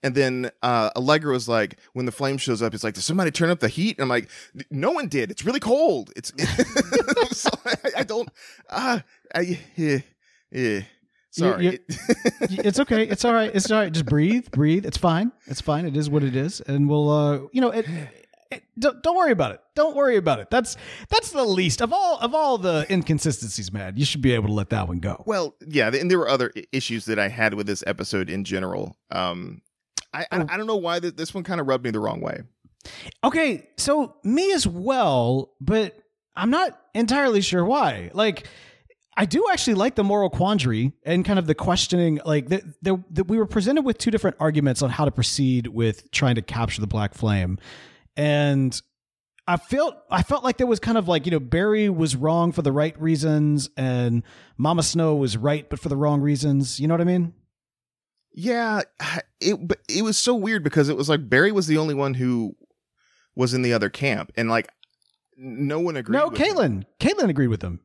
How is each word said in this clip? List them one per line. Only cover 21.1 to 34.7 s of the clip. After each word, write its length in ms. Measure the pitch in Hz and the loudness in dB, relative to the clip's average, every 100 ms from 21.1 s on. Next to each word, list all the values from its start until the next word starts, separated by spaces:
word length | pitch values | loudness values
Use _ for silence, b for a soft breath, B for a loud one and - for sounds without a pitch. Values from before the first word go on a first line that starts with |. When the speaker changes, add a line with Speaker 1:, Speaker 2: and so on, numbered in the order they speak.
| 440 453 | -2 0
Speaker 2:
the 140 | 311 | -2
least 380 | 240 185 185 117 | 0 2 0 0
of 100 | 233 | 0
all, 240 | 349 370 320 | 2 0 0
of 160 | 233 | 0
all 240 | 311 302 240 | 0 0 0
the 260 | 180 160 147 | 0 -2 0
inconsistencies, 840 | 190 160 156 160 135 113 - 95 | -2 0 0 0 -4 -6 -10 -8
man. 220 | 101 95 101 | -8 -8 -2
You 100 | 143 | -2
should 180 | 147 | 2
be 100 | 131 | 2
able 140 | 120 104 | 2 0
to 60 | |
let 180 | 104 98 | -2 -2
that 160 | 110 92 | -2 -2
one 100 | 87 | -4
go. 240 | 98 92 - | -4 -6 -4
Speaker 1:
Well, 280 | 208 160 - - | -2 -4 -8 -4
yeah, 240 | 147 110 | 0 2
th-, 100 | 131 | 2
and 80 | 175 | 2
there 80 | 180 | 2
were 100 | 139 | 2
other 240 | 135 123 - | 0 0 -4
i-, 60 | - | -8
issues 340 | 135 - 113 107 | -6 -4 -6 -4
that 140 | 110 | 0
I 80 | 98 | 0
had 260 | 120 110 | 0 0
with 140 | 101 101 | 0 -4
this 160 | 98 - | -4 -4
episode 420 | 92 101 101 90 | -6 -4 -4 -4
in 160 | 92 | -6
general. 540 | 95 95 92 92 98 - _ | -4 -4 -4 -6 -8 -12 _
Um, 500 | 90 90 87 90 - _ _ _ - - | -4 -4 -4 -10 -16 _ _ _ -12 -10
I, 100 | 143 165 | -10 -6
I, 80 | 180 | -4
Speaker 2:
Oh. 60 | 151 | -4
Speaker 1:
I 80 | 180 | -4
don't 80 | 220 | -2
know 120 | 214 | -2
why 220 | 170 175 | -2 -4
th-, 160 | 175 156 | -4 -6
this 160 | 165 | -8
one 120 | 196 | -8
kinda 180 | 170 175 | -6 -4
rubbed 200 | 139 131 | 0 -2
me 80 | 123 | 0
the 80 | 107 | -2
wrong 220 | 107 - | -4 -4
way. 200 | - - - _ _ _ B B B B | -6 -8 -12 _ _ _ B B B B
Speaker 2:
Okay, 460 | 254 311 311 185 - - | -2 0 0 -2 -8 -8
so 380 | - 302 262 - | 0 0 0 -4
me 280 | 190 262 381 | -2 0 2
as 120 | 370 | 2
well, 840 | 196 | 0